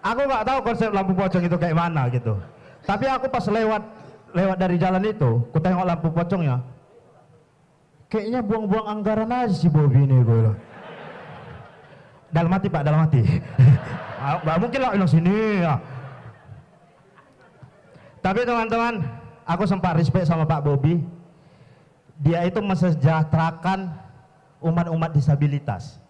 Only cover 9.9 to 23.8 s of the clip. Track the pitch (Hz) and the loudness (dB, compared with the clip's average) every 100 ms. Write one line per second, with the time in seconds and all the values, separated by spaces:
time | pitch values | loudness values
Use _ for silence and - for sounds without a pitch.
9.9 | 131 135 131 113 113 113 104 - - - | 4 6 4 6 4 4 0 -10 -20 -18
10.9 | - - - - - - - - - - | -18 -18 -18 -18 -20 -18 -20 -20 -20 -20
11.9 | - - - _ 160 165 190 196 160 143 | -20 -20 -20 _ -2 0 0 -2 -2 0
12.9 | 156 156 147 101 - - - 127 - - | 2 2 2 2 0 -2 6 8 8 2
13.9 | - - - 135 170 156 165 233 269 254 | -10 -12 -8 -4 -2 0 0 0 -2 0
14.9 | 202 180 160 170 214 220 202 165 139 - | 0 4 4 4 0 0 0 0 -2 -6
15.9 | - - - - - - - - _ _ | -16 -16 -18 -20 -20 -20 -20 -20 _ _
16.9 | _ _ _ _ _ - _ - _ _ | _ _ _ _ _ -20 _ -20 _ _
17.9 | - - - 185 196 240 233 226 233 233 | -20 -20 -6 -2 0 0 -2 -2 -2 -2
18.9 | 220 127 - - - - 170 196 190 175 | -4 -8 -10 -18 -18 -6 -2 0 0 0
19.9 | 160 156 190 160 165 156 156 143 139 143 | 2 2 2 2 2 2 0 2 2 2
20.9 | 170 - - - _ _ _ - - _ | 2 -2 -12 -20 _ _ _ -20 -20 _
21.9 | _ _ - 147 170 175 202 202 185 180 | _ _ -2 0 2 0 -2 -2 0 2
22.9 | 156 135 160 156 160 165 165 180 190 | 2 2 2 2 2 0 -2 -4 -4